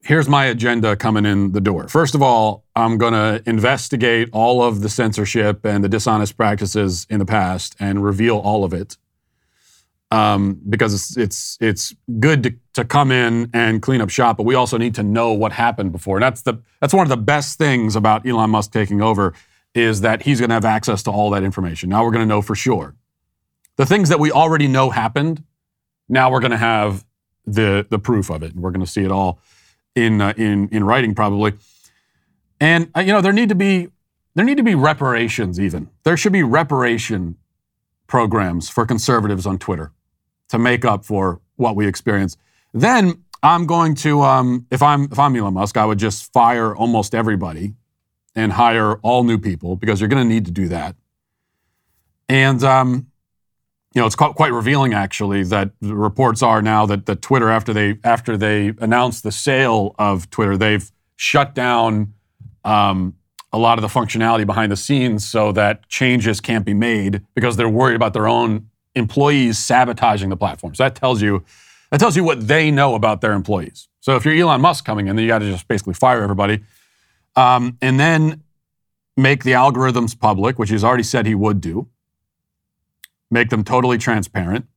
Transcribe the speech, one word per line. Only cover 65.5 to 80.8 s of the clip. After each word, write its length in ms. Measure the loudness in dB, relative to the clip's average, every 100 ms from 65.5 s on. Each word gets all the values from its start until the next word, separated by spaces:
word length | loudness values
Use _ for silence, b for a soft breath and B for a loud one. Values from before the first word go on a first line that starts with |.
that 360 | 2 0 0 _
changes 520 | -2 0 2 0 -4
can't 240 | -4 -4 -2
be 80 |
made 480 | -2 0 0 -2 -4 -6 -4
because 200 | -2 0
they're 140 | 0
worried 260 | 2 2 2
about 180 | 0
their 140 | 0 0
own 380 | 2 0 -2 -6 _ _ -4
employees 640 | -2 2 2 4 2 -2
sabotaging 720 | 0 2 2 2 0 0 -2
the 60 | -4
platform. 380 | -4 -6 -14
So 100 | -2
that 120 | -2 0
tells 260 | -2 0
you, 220 | 0 -2 b b b b b
that 80 | 2
tells 180 | 2 2
you 60 |
what 240 | 0 -2 0
they 220 | 2 2
know 240 | 2 2 2
about 260 | 0 0
their 120 | 0
employees. 540 | -2 -2 -4 -4 -16 -20 _
So 140 | 0 0
if 100 | 2
you're 80 |
Elon 280 | 2 2 4
Musk 220 | 2 0
coming 240 | -4 -4 -2
in, 80 | 0
then 80 |
you 60 | 2
gotta 200 | 0 0
just 180 | -6 -4
basically 260 | -4 -4
fire 280 | 0 2 2
everybody, 420 | 0 0 0 -2 -6 b b b b b b 2
um, 420 | 4 4 0 -4
and 180 | 0 2
then 440 | 4 2 0 -4 _ _ _ _ _ _ _ 0
make 280 | 2 2
the 80 | 2
algorithms 680 | 4 4 2 0 0 -4 -2
public, 400 | 0 0 -2 -2
which 120 | -2
he's 120 | 0